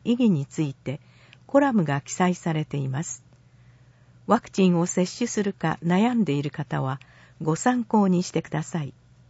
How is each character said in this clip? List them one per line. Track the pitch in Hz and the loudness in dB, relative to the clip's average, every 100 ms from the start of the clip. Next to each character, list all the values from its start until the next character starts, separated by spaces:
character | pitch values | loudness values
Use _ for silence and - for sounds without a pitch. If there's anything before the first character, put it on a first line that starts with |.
意 | 202 | -2
義 | 240 233 | 2 4
に | 151 139 | 2 0
つ | - | -4
い | 147 | -4
て | - 135 127 - - - - - | -4 -8 -10 -12 -20 -20 -20 0
コ | 277 | 2
ラ | 285 | 4
ム | 226 | 2
が | 151 143 | 2 -2
記 | - | -4
載 | - 185 | 0 0
さ | 175 170 | 0 -2
れ | 156 | -2
て | 156 143 | -2 -4
い | 135 | -4
ま | 135 | -4
す。 | 170 - - _ _ _ - - _ _ _ - - | -8 -12 -18 _ _ _ -20 -20 _ _ _ -10 -2
ワ | 233 | 0
ク | - | 0
チ | - 185 | 2 4
ン | 170 | 4
を | 175 | 0
接 | - 180 - | 0 -2 -2
種 | 240 | -4
す | 214 | -2
る | 202 | -4
か | - 160 - | -2 -4 -2
悩 | 170 180 233 | 0 2 2
ん | 240 | 2
で | 160 | 0
い | 143 | 0
る | 147 | -4
方 | - - 151 | -6 -6 -4
は | 135 131 - - - - | -4 -6 -12 -20 -20 -8
ご | 156 165 | -4 0
参 | 247 247 | 0 0
考 | 226 220 196 | 2 2 4
に | 175 | 2
し | - | 0
て | 165 | -4
く | - | -4
だ | 156 | -6
さ | - 170 | -4 -6
い。 | 135 - _ _ - | -8 -12 _ _ -20